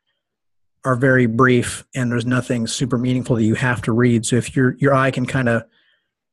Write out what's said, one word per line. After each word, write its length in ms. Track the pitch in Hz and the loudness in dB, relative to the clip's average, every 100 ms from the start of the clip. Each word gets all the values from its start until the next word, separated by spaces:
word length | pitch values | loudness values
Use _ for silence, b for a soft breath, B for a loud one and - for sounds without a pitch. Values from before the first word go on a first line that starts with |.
| _ _ _ _ _ _ _ _ 135 | _ _ _ _ _ _ _ _ -4
are 100 | 123 | 0
very 300 | 135 127 120 | 2 4 2
brief 580 | 113 127 123 120 - - | 2 2 2 0 -8 -12
and 160 | 135 120 | -6 -4
there's 140 | 120 | -2
nothing 420 | 120 127 - 123 113 | -2 -2 -2 -4 -4
super 300 | - 127 120 | -4 -4 -2
meaningful 400 | 127 127 - 117 | -2 -2 -2 0
that 80 | |
you 100 | 110 | 2
have 280 | 107 127 110 | 0 -2 -2
to 100 | 123 | -2
read. 320 | 117 123 117 | 2 2 2
So 120 | 113 120 | 0 -2
if 200 | - 139 | -2 0
your, 180 | 127 - | 0 2
your 160 | 139 | 2
eye 160 | 135 135 | 2 0
can 160 | 131 123 | -2 -4
kinda 400 | 135 120 117 - _ _ _ _ _ _ | -2 0 -2 -4 _ _ _ _ _ _